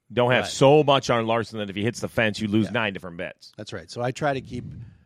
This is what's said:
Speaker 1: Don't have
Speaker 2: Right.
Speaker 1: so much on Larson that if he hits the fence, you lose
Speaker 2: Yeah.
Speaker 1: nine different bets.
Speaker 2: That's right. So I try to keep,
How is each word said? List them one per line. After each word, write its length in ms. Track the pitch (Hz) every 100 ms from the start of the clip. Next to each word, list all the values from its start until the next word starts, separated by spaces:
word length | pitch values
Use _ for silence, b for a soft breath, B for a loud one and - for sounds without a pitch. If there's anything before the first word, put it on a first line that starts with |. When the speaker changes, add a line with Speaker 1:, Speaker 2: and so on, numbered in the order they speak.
| _
Speaker 1:
Don't 180 | 110 123
have 120 | 123
Speaker 2:
Right. 60 | 98
Speaker 1:
so 300 | - 135 151
much 280 | 143 135 -
on 160 | 120 113
Larson 320 | 117 110 113
that 120 | 101
if 60 | 95
he 60 |
hits 180 | 107 98
the 80 | 101
fence, 320 | - 110 101
you 80 | 107
lose 180 | 110 98
Speaker 2:
Yeah. 60 |
Speaker 1:
nine 200 | 110 110
different 240 | 90 90 85
bets. 360 | 85 - - -
Speaker 2:
That's 160 | 107
right. 180 | 101 78
So 120 | 117
I 80 | 123
try 240 | - 151
to 60 | 135
keep, 240 | 117 123 - - B B